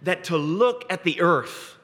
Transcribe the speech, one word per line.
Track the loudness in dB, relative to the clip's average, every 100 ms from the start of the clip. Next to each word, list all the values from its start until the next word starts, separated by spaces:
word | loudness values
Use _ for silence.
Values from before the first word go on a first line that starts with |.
that | -2 -4 0
to | -2
look | 0 2 2 0 -6
at | -4
the | -2 2
earth | 4 4 0 -14 -16 -20